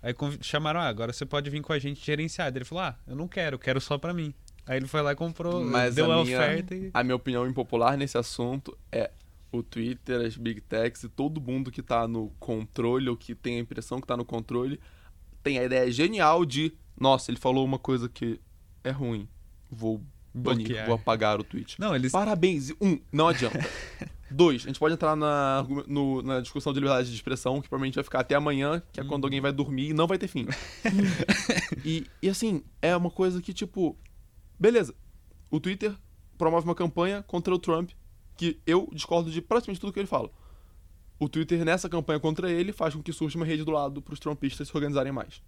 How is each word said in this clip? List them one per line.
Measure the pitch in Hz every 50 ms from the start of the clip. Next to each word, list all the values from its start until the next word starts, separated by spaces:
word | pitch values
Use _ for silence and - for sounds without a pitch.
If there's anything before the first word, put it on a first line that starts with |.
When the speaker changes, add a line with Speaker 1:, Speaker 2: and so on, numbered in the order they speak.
| -
Speaker 1:
aí | 120 123
conv-, | - 147 143 147 147
chamaram, | - - - 151 156 151 156 170
"Ah, | 170 139
agora | 113 101 117 117 117
você | - 147
pode | 135 - 147 143 143
vir | 139 151
com | 147 -
a | 160 147
gente | 127 143 143 - -
gerenciar." | - 151 147 156 165 - - 180 143 127
Ele | 131 123
falou, | - 160 175 185
"Ah, | 156 117 - - -
eu | 127
não | 139 165 180
quero, | - 202 170 156 135 120
quero | - - 131 135
só | - - 151 139
pra | - 170 175
mim." | 175 160 151 143 - - - - - -
Aí | - 127
ele | 131 131 135
foi | - 156
lá | 147 143 143
e |
comprou, | 143 165 170 165 - 165 175 175 175 170
Speaker 2:
Mas | - 123 123 123 123 123
Speaker 1:
deu | 139 156 165
Speaker 2:
a | 160 165
Speaker 1:
a | 165
Speaker 2:
minha, | 123 127 127
Speaker 1:
oferta | 127 147 156 165 180 180 185
e | 185 190 190 -
Speaker 2:
a | -
minha | 123 127 127
opinião | 123 - 131 127 120 123 127
impopular | 127 135 123 - - 117 117 123 139
nesse | 139 139 135 - 123
assunto | 117 - - - 120 123 127 135 - - - - - -
é | - 113 - - - - - - - - - - -
o | 120 117
Twitter, | - - 117 113 120 123 120 - - 127 120
as | 117 117 110
big | 110 117 117 113 104
techs | - - - 110 113 120 120 - -
e | 117
todo | - - 139 147 156 160
mundo | 139 120 127 131 135 127
que | 117 -
tá | 123 - 127 117 117 113
no | 113 113 110 104 - -
controle | - - 117 110 110 117 - - 120 117 123 127 139 127
ou | 120
que | 117 - - 117
tem | - - 123 120
a | 120
impressão | 120 117 - - 110 - 120 131
que | - -
tá | 123 120
no | 120
controle | - - 117 113 - 117 120 123 135 143 - - - - - - - - - - - - -
tem | - 143 139 127
a | 123
ideia | 127 127 127 127 123
genial | 120 117 156 185 220 208 170 151 165 175 180
de, | 151 120 135 156 160 - - - - - -
"Nossa, | 127 135 135 127 - -
ele | 120 -
falou | - 131 127 135 135
uma | 131 135 131
coisa | - - 131 127 120 123
que | - - 127 117 113 - - - - - - - - - -
é | 127
ruim, | 135 139 139 120 113 107 101 - - - - - - - - -
vou | 127 113 113 110 110 107 110 - - - - - -
banir, | 123 123 127 131 120 110 110
Speaker 1:
Bloquear. | 120 107 110
Speaker 2:
vou | 110 117
apagar | 110 104 - 113 110 110 107 107 101
o | 107
tweet." | - - - 123 - - -
Speaker 1:
Não, | 185 214 170
eles | 131 127 131
Speaker 2:
Parabéns. | - 185 202 214 214 175 160 190 185 147 135 131 156 -
Um, | 208 196 170 135 - -
não | - 143 160 170
adianta. | 170 135 127 113 - -
Speaker 1:
<laughs> | 156 - - - - - - - 110 - - - - -
Speaker 2:
Dois, | 135 135 180 170 139 120 -
a | -
gente | 135 -
pode | 156 156 165
entrar | 160 - 156 156
na, | 151 151 151 147 143 139 135 135 135 131 127 139 143 139 -
no, | 143 143 139 135 135 131
na | 123 131 135 127
discussão | 120 - - 143 - 151 139
de | 139
liberdade | 143 135 135 127 127 123
de | 117
expressão, | 113 - - 135 127 - 127 131 143
que | 139 -
provavelmente | - 131 135 135 131
vai | - 139
ficar | - - 135
até | 123 - 143
amanhã, | 143 147 151 143 135 139 143 156 170 165 -
que | - -
é | 143
quando | 139 147 143 131
Speaker 1:
Uhum. | 139
Speaker 2:
alguém | 135 139
vai | 135 139 139
dormir | 135 143 143 139 127 139 151
e | 156
não | 151 165
vai | 165 190 185
ter | 196 185
fim. | - - 120 - 135 - - - - - -
Speaker 1:
<laughs> | 226 196 196 202 196 175 156 - - 196 - - - 233 175 - - 175 139 135
Speaker 2:
E, | 151 160 165 143 - - -
e | - 185
assim, | 196 - 233 226 202 151 - - - -
é | - 160 175
uma | 175 175 175
coisa | - - 190 185 180 180
que, | 175 - 185
tipo, | - 208 185 - 190 180 151 - - - - - - - - _ - - - - -
beleza, | 170 214 240 233 185 123 - - - - - - - - - - - -
o | - 156
Twitter | 151 180 196 196 214 214 196 - - - - - - - - -
promove | 170 160 165 170 160
uma | 170 170
campanha | - 180 165 - 175 170 185 202 202 202
contra | - - 175 175 - 180
o | 180
Trump, | - - 165 160 175 175 - - - - - - - - -
que | - 165 170 160 - -
eu | - 165 185 190 - -
discordo | 156 - - 170 170 170 165
de | 160 165
praticamente | 165 - 220 240 240 - 196 175
tudo | - 202 190
que | 202
ele | 196 185
fala. | - 131 113 - - - - - - - - - - - - - - - - - - -
O | 151 147
Twitter, | - 156 160 143 175 165 165
nessa | 160 170 185 175 185
campanha | 160 170 147 - 156 151
contra | - 160 156 151 - 180
ele, | 170 170 185 196
faz | 202 - - 160 147
com | 156
que | 147 -
surja | 160 - 160 151 135 170
uma | 165
rede | 156 165 151 156
do | 156
lado | 156 147 143 139 139 143
pros | 135 - 147 -
trumpistas | - 151 147 139 - 139 - - 147 -
se | - 156
organizarem | 143 143 143 139 131 139
mais. | 135 127 101 - - - -